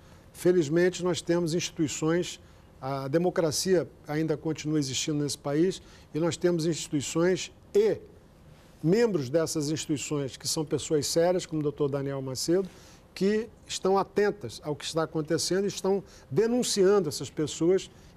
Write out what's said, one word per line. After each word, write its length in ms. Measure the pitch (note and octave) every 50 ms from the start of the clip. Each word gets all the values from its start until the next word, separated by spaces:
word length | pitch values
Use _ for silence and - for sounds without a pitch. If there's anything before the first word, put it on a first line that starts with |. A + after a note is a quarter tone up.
| - - - - - - -
felizmente, 720 | - - E3+ F3+ F3+ D#3+ C#3 D#3 E3+ F3 F#3 F3 - E3+
nós 160 | F3+ E3+ -
temos 340 | - - E3+ F3 F3 D#3+ D3+
instituições, 840 | F3+ - - - - D#3+ C3 - - D#3 D#3 E3 F3 F3+ - - - - - - - - - - -
a 260 | - C3 C#3 C3+ C3+ C3+
democracia 800 | C#3 E3+ F3 F3+ E3+ - E3+ D#3 B2+ - - F#3 F#3 F3 C#3+ - - - -
ainda 300 | - D3 D3+ D#3+ D#3 D#3 D3
continua 400 | - E3 D#3 D3 - D3+ D#3 D#3
existindo 440 | C#3+ C3 B2+ - - - D#3 D3 C#3+
nesse 140 | C#3 -
país, 460 | - - D3 C#3+ D3+ E3+ F#3+ - - - - - - - - -
e 40 | D3+
nós 180 | E3 E3+ -
temos 280 | - - F3 F3 E3+ D3+
instituições 880 | F3 D#3+ C#3+ - - - D3 B2 - - E3 E3+ F3+ F#3 F3 - - - - - - -
e 240 | - G#4+ A4 E3+ - - - - - - - - - - - - - - - - - -
membros 460 | D#3 F#3 A3+ A#3+ A3+ G3 E3 C#3 A#2+
dessas 420 | C#3 E3 D#3+ D3+ - E3 D3 C#3+
instituições, 640 | D#3+ C#3+ - - D#3 C3 - - D#3 D3 C#3+ B2+ -
que 100 | - -
são 180 | C3+ - E3 D#3
pessoas 420 | C#3+ D#3+ C#3+ - - D#3+ D3+ C3
sérias, 380 | - - E3 E3 F3 F#3 F#3 -
como 160 | - D#3+ D#3
o 20 | D3
doutor 260 | D3 C#3+ - D3+ C#3
Daniel 320 | C3 C#3+ C3+ C#3 C#3 C3+ C3
Macedo, 460 | C3 C3 A#2+ - - E3 F#3+ G3 F#3 - - - - - - - - -
que 340 | - F3+ G3 G#3+ G#3+ A3+ A#3 - - -
estão 320 | - - - - F#3+ F#3+ G3
atentas 600 | F#3 - - - G#3 G#3 G3 G3+ - A#2 - - -
ao 120 | D#3 D3
que 80 | - -
está 180 | - - D#3+ D#3+
acontecendo 640 | D3+ - D#3+ D3+ D3+ F3 D3+ - - F3 F#3+ G3+
e 40 | G3
estão 340 | - - - F#3+ G3 G3 F#3+ - - - - -
denunciando 800 | C3 D3 A3 A3+ A#3+ B3+ A3+ - - G#3 F#3 F#3 G#3 G#3 F3+ D3+
essas 200 | C3 - C#3+ A#2+
pessoas 640 | - - D#3 C#3 - - D#3+ E3+ F#3+ F#3 - - - - - - -